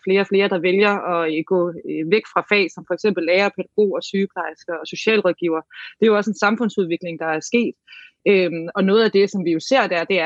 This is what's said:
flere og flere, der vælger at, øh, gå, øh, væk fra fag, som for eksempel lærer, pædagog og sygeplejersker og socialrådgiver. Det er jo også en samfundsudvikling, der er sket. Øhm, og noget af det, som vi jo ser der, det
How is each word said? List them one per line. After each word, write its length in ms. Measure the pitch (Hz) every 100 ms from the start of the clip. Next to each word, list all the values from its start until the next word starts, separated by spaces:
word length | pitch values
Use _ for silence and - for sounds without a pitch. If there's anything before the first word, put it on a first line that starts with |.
flere 160 | - 190
og 60 | 196
flere, 160 | 196 196
der 60 | 190 180
vælger 260 | 190 208 202 156
at, 100 | 170 165
øh, 100 | 156 165
gå, 80 | 185 175 165 151
øh, 140 | 156 160
væk 100 | 214 -
fra 100 | 185 160
fag, 140 | 208 180
som 80 | - -
for 60 | 175
eksempel 260 | 214 180 165
lærer, 240 | 180 202 190
pædagog 340 | 185 - 208 165
og 40 | -
sygeplejersker 640 | 196 196 - 160 160 - 165
og 40 | 165
socialrådgiver. 680 | 170 - 220 185 165 170 160 - - - -
Det 80 |
er 60 | 220
jo 60 | 208
også 100 | 208
en 100 | 196
samfundsudvikling, 720 | 208 220 226 - 175 170 175 165
der 80 | 160 156
er 120 | -
sket. 260 | 240 208 - _ - - _ 170
Øhm, 360 | 196 180 165 170 208
og 60 | 190
noget 120 | 214 220
af 60 | 196
det, 80 | 196
som 80 | 196 170
vi 60 | 160
jo 40 | -
ser 120 | 262 202
der, 160 | 175 170
det 60 | 190